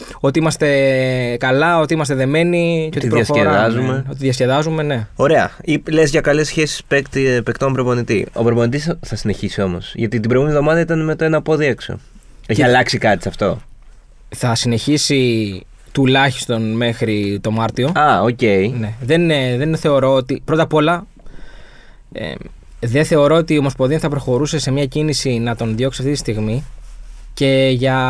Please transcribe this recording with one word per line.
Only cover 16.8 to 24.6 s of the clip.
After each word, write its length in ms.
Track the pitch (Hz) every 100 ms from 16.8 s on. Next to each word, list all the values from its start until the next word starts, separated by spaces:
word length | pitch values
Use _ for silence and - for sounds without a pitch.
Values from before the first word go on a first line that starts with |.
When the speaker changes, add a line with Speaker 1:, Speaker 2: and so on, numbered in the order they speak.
| 120 113 113 104 101 101
Speaker 1:
το 100 | 110
Μάρτιο. 400 | 110 113 - 127 175
Speaker 2:
Α, 260 | 151 101
οκ. 200 | 107 120 117 98 101 127
Speaker 1:
Ναι. 140 | 107 113
Δεν, 280 | 123 165 170
ε, 280 | 147 131 123
δεν 180 | 151 160
θεωρώ 360 | 156 139 131
ότι, 280 | 135 131 139 -
πρώτα 160 | 156
απ' 120 | 147
όλα, 320 | 151 151 170 214 - - - - - - - - - -
ε, 200 | - 82 - - - - -
δεν 260 | 120 131 160
θεωρώ 300 | 160 143 160
ότι 180 | 160
η 40 | 156
Ομοσπονδία 420 | 139 131 131 160
θα 100 | 160
προχωρούσε 500 | 143 131 123 147
σε 120 | 156